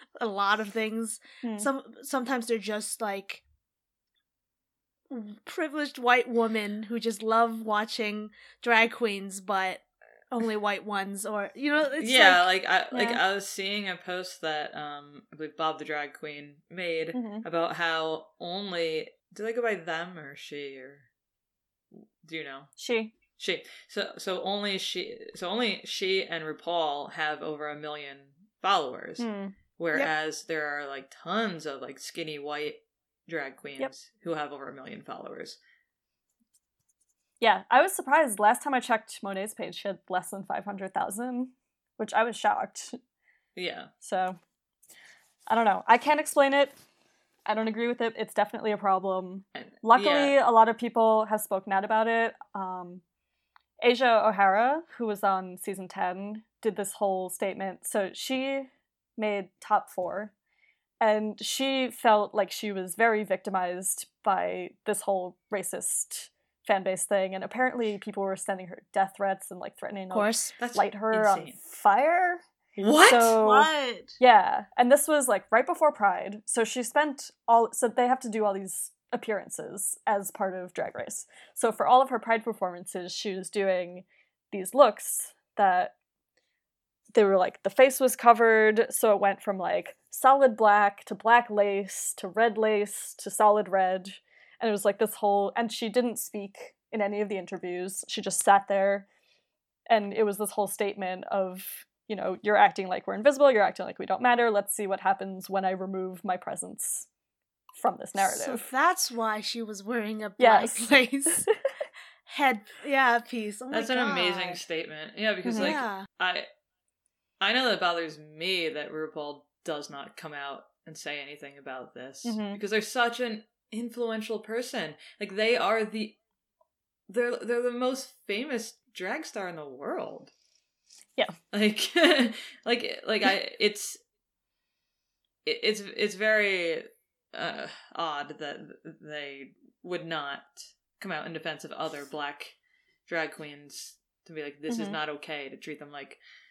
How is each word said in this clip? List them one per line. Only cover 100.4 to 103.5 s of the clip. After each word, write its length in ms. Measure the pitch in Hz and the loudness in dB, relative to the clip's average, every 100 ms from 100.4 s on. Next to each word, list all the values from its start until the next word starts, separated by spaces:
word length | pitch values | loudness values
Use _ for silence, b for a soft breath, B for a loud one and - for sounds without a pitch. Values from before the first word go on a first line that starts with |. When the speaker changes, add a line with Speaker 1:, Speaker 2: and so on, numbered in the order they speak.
| 208 | -4
Speaker 2:
whole 140 | - 196 | -2 -4
statement 580 | - 202 202 185 185 - | -2 -4 -2 -6 -6 -2
of, 340 | 196 190 185 - - - _ - | -2 -2 -6 -14 -16 -18 _ -10
you 80 | 196 | -6
know, 220 | 185 180 | -4 -2
"You're 140 | 208 208 | 2 4
acting 320 | 202 - 185 | 4 -4 -6
like 180 | 180 - | -6 -6
we're 80 | |
invisible, 360 | 196 262 269 285 | 0 2 4 4